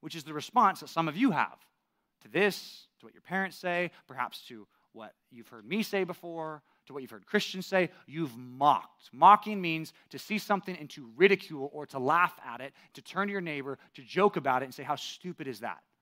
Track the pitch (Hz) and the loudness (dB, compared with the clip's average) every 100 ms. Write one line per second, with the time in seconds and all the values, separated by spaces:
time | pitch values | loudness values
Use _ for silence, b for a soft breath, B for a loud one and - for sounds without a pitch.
0 | 156 165 147 151 - 240 214 185 143 - | -12 -12 -8 -8 -2 4 4 4 -6 -2
1 | 160 151 269 151 104 - _ _ _ _ | -2 2 2 4 0 -4 _ _ _ _
2 | _ _ 107 120 202 180 - - - _ | _ _ -4 2 2 2 -12 -20 -20 _
3 | 113 - - 185 190 - 185 175 175 B | -20 -20 -6 -4 -4 -6 -4 -2 -2 B
4 | _ 131 123 - - 117 101 _ _ 117 | _ -6 -6 -6 -18 -18 -20 _ _ -20
5 | 107 _ _ 120 113 120 107 190 220 202 | -20 _ _ -20 -20 -20 -6 -4 -2 -2
6 | 185 175 175 165 156 151 _ _ _ 139 | -4 -6 -10 -10 -8 -10 _ _ _ -14
7 | 127 107 _ 208 - 190 185 190 170 B | -14 -16 _ 0 0 -6 0 2 2 B
8 | - 143 160 117 123 127 143 131 - _ | -14 -6 -4 -6 -14 2 4 4 2 _
9 | - 120 170 208 214 208 175 160 160 - | -20 6 10 10 6 -4 -2 -2 -6 -14
10 | b 139 - 214 - 202 185 180 147 - | b -16 -6 -6 0 -2 -2 -12 -12 -14
11 | 120 113 190 190 - 156 139 147 143 139 | -18 4 6 6 0 -8 -8 -10 -10 -4
12 | 127 165 175 - 135 120 135 _ b - | 2 4 2 0 -14 -12 -14 _ b -20
13 | - 180 202 202 170 147 135 135 b - | -10 -4 -2 -2 -4 -6 -6 -10 b -20
14 | 123 156 202 196 135 127 131 127 135 147 | -6 2 2 2 0 0 -2 -10 -6 -6
15 | - - 185 165 143 110 113 87 _ _ | -6 -12 -12 -10 -10 -10 -10 -12 _ _